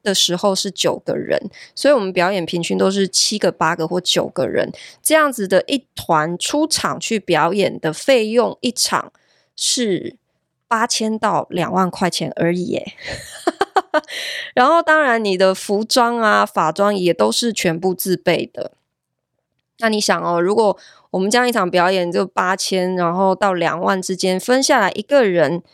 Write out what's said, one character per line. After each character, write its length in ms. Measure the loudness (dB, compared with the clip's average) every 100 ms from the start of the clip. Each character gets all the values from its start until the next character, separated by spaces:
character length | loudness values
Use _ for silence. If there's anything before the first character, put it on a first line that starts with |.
的 100 | -2
时 220 | 0 0 2
候 180 | 0
是 160 | 0 -4
九 320 | -2 -2 -2 -4
个 100 | -6
人， 240 | -2 -4 -4 -12 -18
所 160 | -2 2
以 40 |
我 60 | 2
们 120 | 2
表 200 | 0 0
演 140 | 0 -2
平 160 | -4
均 160 | -2 0
都 140 | 0
是 160 | 2 0
七 320 | 0 0 0
个、 120 | -2
八 240 | 0 -2 0
个 120 | -2
或 140 | -2
九 260 | 0 0 -2
个 180 | -2 -2
人。 260 | -2 -4 -6 -20 -18
这 140 | 0 2
样 160 | 2
子 160 | 0 0
的 160 | 0 0
一 180 | -4 -6 -12
团 420 | -2 0 0 -4
出 300 | -2 0 0
场 320 | -2 -4 -6
去 180 | -4 -4
表 340 | 0 0 2
演 260 | 0 -2 -2
的 140 | -6
费 340 | -4 2 2 2
用， 300 | 2 0 -2
一 100 | -4
场 420 | -2 -2 -2 -4 _ _ _ _ -8
是 600 | -4 -2 -2 -2 -6 -14 _ _ _ _ _
八 180 | -2 0
千 320 | -2 -2 -2
到 300 | 0 -2 -2
两 220 | -4 -2
万 180 | 0 -2
块 200 | 0 -4
钱 240 | -2 -6 -2
而 180 | -2
已 120 | 0 -4
耶。 280 | -6 -8
<laughs> 1600 | -14 -12 -12 -12 -6 -6 -2 -2 -2 -2 -4 -4 -8 -10 -10 -4
然 140 | 2 4
后 160 | 4
当 180 | 4 4
然 220 | 4 2
你 140 | 0 2
的 180 | 2 2
服 280 | -2 -2
装 340 | 0 2 2 2
啊、 280 | 2 2 2
法 260 | 0 0
装 220 | 2 0
也 200 | 2 0
都 180 | 2 0
是 200 | 0 -2
全 260 | -2 -2 0
部 160 | -2 -2
自 220 | -2 -2
备 300 | 0 -2 -4
的。 180 | -10 -12 -12 _ _ _ _ _ _ _ _ _ _
那 80 | -2
你 100 | 0
想 220 | 0 0
哦， 180 | 0 0
如 120 | 2
果 240 | 2 2 0 -8 _ _
我 60 | -4
们 140 | 0
这 60 | 2
样 100 | 2
一 40 |
场 200 | 0 0
表 180 | 2 2
演 220 | 2 0
就 140 | -2 -2
八 300 | -2 -2 -2
千， 400 | -2 -2 0 0
然 200 | 0 2
后 180 | 0
到 200 | 2 0
两 260 | 0 0 0
万 220 | -2 -2
之 140 | -2 -2
间 220 | -2 -2
分 240 | 0 0
下 180 | 4 2
来 120 | 2
一 100 | -2
个 220 | 0 2
人， 400 | 4 4 2 0 -6